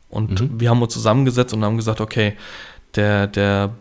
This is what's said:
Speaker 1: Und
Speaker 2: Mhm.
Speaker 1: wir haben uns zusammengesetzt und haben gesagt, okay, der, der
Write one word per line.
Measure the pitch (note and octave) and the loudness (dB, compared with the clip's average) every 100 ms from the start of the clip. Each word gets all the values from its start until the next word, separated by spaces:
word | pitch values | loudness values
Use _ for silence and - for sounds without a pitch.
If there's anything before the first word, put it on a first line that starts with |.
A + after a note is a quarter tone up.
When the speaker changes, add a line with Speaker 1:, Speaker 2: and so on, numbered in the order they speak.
| _ | _
Speaker 1:
Und | A2 G#2+ F#2+ | -6 -2 -2
Speaker 2:
Mhm. | B2+ A2+ | -2 0
Speaker 1:
wir | A#2+ | 2
haben | A#2+ | 2
uns | A#2 | 2
zusammengesetzt | - A2 A#2+ C3+ A#2+ B2 | 0 2 4 4 2 0
und | G#2+ | 0
haben | G#2+ A2+ | 0 0
gesagt, | A2 A2 | -2 -2
okay, | A2 - G#2+ G2+ - - - - - - | -2 0 0 -2 -12 -18 -20 -20 -8 0
der, | G#2 G#2 G2+ | 2 2 0
der | G2+ G2+ G2+ G2+ A2+ | 0 0 0 -2 -6